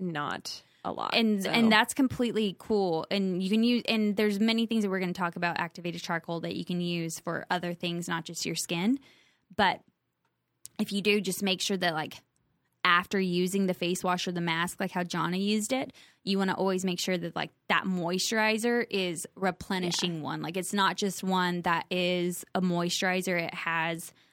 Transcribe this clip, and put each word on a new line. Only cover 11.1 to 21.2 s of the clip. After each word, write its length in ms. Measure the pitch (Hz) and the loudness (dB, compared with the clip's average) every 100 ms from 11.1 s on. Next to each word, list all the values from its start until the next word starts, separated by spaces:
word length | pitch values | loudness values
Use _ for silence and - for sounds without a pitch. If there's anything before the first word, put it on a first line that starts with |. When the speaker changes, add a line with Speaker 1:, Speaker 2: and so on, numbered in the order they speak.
| 208 | 2
Speaker 2:
just 240 | 190 175 | 2 -2
make 160 | 196 190 | 0 0
sure 160 | - 196 | 0 0
that, 160 | 175 | 0
like, 220 | 156 151 - - _ _ _ _ _ | 0 -4 -10 -20 _ _ _ _ _
after 360 | 180 175 180 202 | 4 4 4 0
using 460 | 190 175 185 196 190 | 2 2 2 2 2
the 80 | |
face 300 | 180 175 180 | 0 -2 0
wash 240 | 180 180 - | 0 0 0
or 40 | |
the 100 | 175 | -2
mask, 380 | 170 165 175 - | 0 0 -2 -2
like 120 | 190 | -4
how 100 | 185 | -2
Jonna 420 | 180 175 160 180 | -4 -2 -2 0
used 300 | 202 214 214 | 0 0 0
it, 180 | 262 - - - _ | -2 -4 -10 -20 _
you 140 | - 196 | -2 0
wanna 160 | 196 | 2
always 320 | - 190 185 190 | 2 2 2 0
make 140 | 175 | -2
sure 180 | - 180 | -2 -2
that, 180 | 170 165 | -2 -4
like, 140 | 151 - - | -6 -6 0
that 180 | 175 - | 2 2
moisturizer 1000 | 185 170 185 - 226 214 220 233 240 - | 0 0 -2 0 2 2 2 0 0 0
is 360 | 196 180 165 - - | -2 -2 -4 -10 -4
replenishing 840 | 190 180 - 185 180 170 180 165 | -2 -2 -4 -2 0 0 -2 -4
Speaker 1:
Yeah. 40 | |
Speaker 2:
one. 200 | 143 156 | -6 -6
Like, 120 | - 180 | -4 -4
it's 180 | 180 | -2
not 220 | 208 190 185 | 2 2 2
just 260 | 202 175 | -2 -2